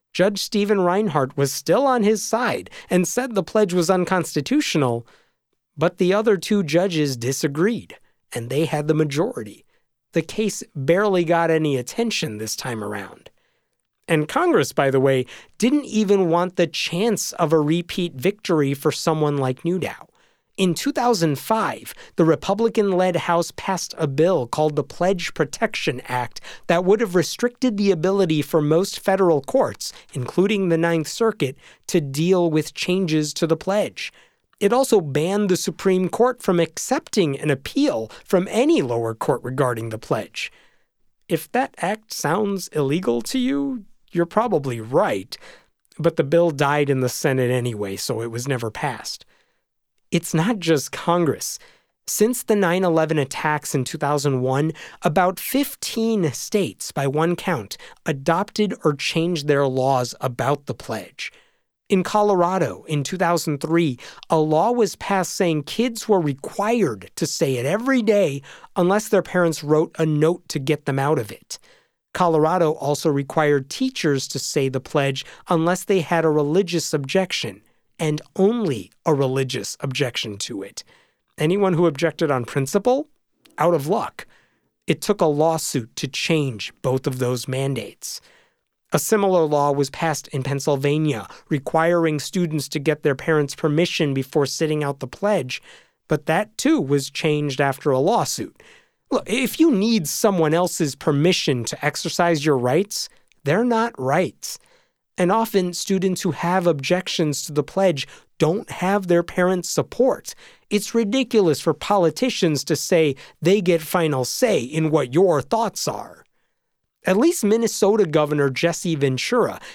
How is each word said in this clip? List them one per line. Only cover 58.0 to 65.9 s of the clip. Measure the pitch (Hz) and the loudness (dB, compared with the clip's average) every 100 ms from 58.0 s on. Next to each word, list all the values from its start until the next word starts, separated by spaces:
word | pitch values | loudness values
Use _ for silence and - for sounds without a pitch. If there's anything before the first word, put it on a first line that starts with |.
| - | -6
adopted | 139 135 165 208 - 208 - | -2 0 0 0 -2 -2 0
or | 160 | 0
changed | 143 - 165 170 170 147 | 0 -2 -2 0 0 0
their | 143 139 | 2 2
laws | 131 131 131 123 - | 2 2 2 0 -4
about | 131 120 127 147 - | -6 -2 -2 -2 -4
the | |
pledge. | 120 - 107 - - - - _ _ _ _ - | -10 -8 -10 -10 -14 -14 -14 _ _ _ _ 0
In | 190 | 0
Colorado, | 180 208 208 190 175 190 135 - - | 2 2 4 4 2 2 -2 -4 -6
in | 147 135 | -4 -4
two | 185 | -2
thousand | 175 170 - 143 | 0 0 -2 -4
three, | 156 170 165 120 - - - | 0 2 2 -2 -12 -20 0
a | 165 | 2
law | 156 156 208 | 4 2 2
was | 247 202 - | 2 0 -2
passed | - 196 170 | -2 -2 -2
saying | - 180 156 | 0 0 0
kids | 139 - 240 | -2 -2 -2